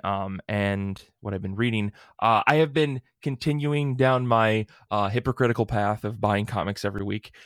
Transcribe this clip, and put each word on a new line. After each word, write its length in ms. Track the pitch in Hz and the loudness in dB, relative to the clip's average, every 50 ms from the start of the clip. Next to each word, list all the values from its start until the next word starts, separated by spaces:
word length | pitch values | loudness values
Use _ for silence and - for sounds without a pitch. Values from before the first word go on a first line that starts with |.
| - | -4
um, 360 | 95 101 98 98 95 98 92 - - | -4 -4 -4 -4 -6 -8 -10 -8 -4
and 540 | 101 104 101 101 101 98 98 98 95 - - _ _ _ | -2 0 0 0 0 -2 -2 -4 -6 -8 -12 _ _ _
what 120 | - 104 98 | -8 -6 -6
I've 80 | 95 98 | -6 -6
been 140 | 95 95 | -6 -4
reading. 360 | 104 120 120 113 110 101 101 - - - - _ - | -2 0 0 0 0 -2 -2 -6 -10 -18 -18 _ -2
Uh, 240 | - 113 113 104 - | 2 2 4 4 4
I 100 | - 147 | 4 4
have 180 | 156 160 147 139 | 4 2 2 2
been 260 | 160 151 143 135 127 - _ _ _ - | 0 0 0 -2 -6 -10 _ _ _ -6
continuing 760 | 147 135 - - 156 147 147 143 147 147 147 147 139 131 | -6 -6 -4 -2 -2 -2 0 0 -2 0 0 0 0 2
down 300 | 127 131 131 131 127 123 | 2 4 4 4 4 2
my, 400 | 123 117 113 113 110 110 110 107 - - - _ - | 2 4 4 4 4 4 2 0 -4 -8 -18 _ -4
uh, 180 | 104 107 101 98 | -2 0 0 0
hypocritical 560 | 104 123 - 139 120 - 127 117 117 - 113 | 0 0 0 0 0 2 2 2 2 2 0
path 400 | - 120 104 104 104 107 - - | 0 0 0 0 0 0 -2 -4
of 160 | 104 113 104 | -6 -6 -2
buying 240 | 104 104 104 101 107 | 0 2 2 2 0
comics 400 | - 113 101 80 98 101 - - | -2 -2 -4 -2 -2 -4 -4 -4
every 180 | 101 98 101 98 | -4 -4 -4 -4
week, 320 | 101 101 107 - - - - - | -4 -6 -6 -8 -12 -20 -20 -20